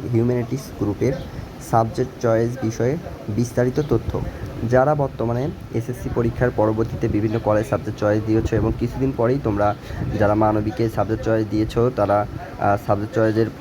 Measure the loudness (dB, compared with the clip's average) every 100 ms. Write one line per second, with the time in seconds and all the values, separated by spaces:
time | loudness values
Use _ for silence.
0 | 0 2 2 2 -2 -6 -8 -4 -4 0
1 | 0 -2 -6 -12 -12 -12 0 2 2 0
2 | -4 -2 2 2 2 -2 -4 -2 -2 -2
3 | -6 -10 -4 -2 0 0 0 0 0 0
4 | 0 -4 -4 -6 -8 -6 2 4 4 2
5 | 0 -2 -2 0 -2 -6 -6 -4 -4 -6
6 | -4 0 0 2 0 4 2 2 -2 -2
7 | 0 0 0 0 2 2 2 -2 -2 -2
8 | 2 2 2 2 2 0 0 0 -2 -2
9 | -2 0 0 2 0 0 0 0 -6 -6
10 | -4 2 2 4 4 2 0 0 -2 0
11 | -2 -2 0 0 2 0 0 2 2 2
12 | 2 2 2 -4 -12 -2 0 2 2 0
13 | 0 2 2 4 0 0